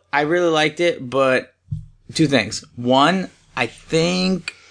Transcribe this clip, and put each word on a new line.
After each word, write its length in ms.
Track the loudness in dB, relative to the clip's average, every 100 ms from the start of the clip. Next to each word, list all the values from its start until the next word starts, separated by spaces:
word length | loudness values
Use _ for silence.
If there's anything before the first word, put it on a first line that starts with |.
| _
I 100 | -2
really 260 | 0 2 2
liked 320 | 2 0 0
it, 280 | -2 -2 -4
but 440 | 0 2 0 -2 _ -12 -12 -12 _ -8
two 120 | -2 2
things. 380 | 2 -2 -8 -14 -6
One, 540 | 2 4 4 2 -4 -14 _ -6
I 100 | -6
think 880 | -8 -4 -2 0 0 -2 -2 -6 -16 -20